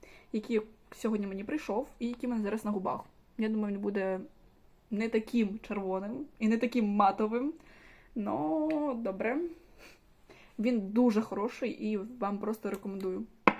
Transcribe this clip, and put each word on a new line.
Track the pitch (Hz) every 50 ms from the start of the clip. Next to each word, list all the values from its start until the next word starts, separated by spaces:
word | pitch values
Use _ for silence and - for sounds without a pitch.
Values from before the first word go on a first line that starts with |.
| - - - - - -
який | - 214 214 - 233 214 214 - - - - -
сьогодні | - - - 220 220 202 202
мені | 196 190 190 202
прийшов | - 302 302 - - 196 226 285 - - -
і | 233 240
який | 240 - 254
в | 247
мене | 240 220
зараз | 208 202 214 220 -
на | 208
губах. | 208 190 185 - - - - - - - - _ - -
Я | 220 220
думаю, | 220 214 214 202 202
він | 196
буде | 202 202 202 202 190 190 185 190 - - - - - - - _ - - - - _ -
не | 214 202 226 226
таким | 226 220 220 - - 233 220 190 208 220
червоним | - - 202 208 190 185 185 190 196 208 247 277 302 - - -
і | 220 214
не | 233 226
таким | 254 240 - 240 214 202
матовим, | 202 208 202 196 196 202 214 214 226 247 269 302 320 - - - - - - - - - - - -
но | 233 202 208 208 269 311 311 320 311 302 311 311 294 302 285 247
добре. | 226 233 196 190 190 - 220 262 311 349 339 - - - - - - - - - - _ - - _ - - - - - - - -
Він | 208 254 247 220 190 190
дуже | 208 240 247 240 202 214
хороший | 226 - 196 202 208 247 - - 269 214
і | - - 214 214 214
вам | 196 196 226 254 - 202 202 202 202
просто | 208 208 226 - - 202
рекомендую. | 190 190 - 202 196 190 190 185 185 202 226 - - - - - - -